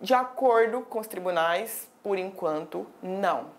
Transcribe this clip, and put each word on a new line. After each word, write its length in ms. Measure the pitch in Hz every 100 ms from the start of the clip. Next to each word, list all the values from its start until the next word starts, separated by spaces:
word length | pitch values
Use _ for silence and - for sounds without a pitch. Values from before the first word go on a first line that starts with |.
De 100 | 202
acordo 720 | 254 254 - 262 226 226 247
com 180 | 240 226
os 60 | 220
tribunais, 840 | 185 185 175 165 175 226 - - _
por 160 | 202 190
enquanto, 720 | 185 190 165 151 156 175 - -
não. 500 | 185 190 190 139 -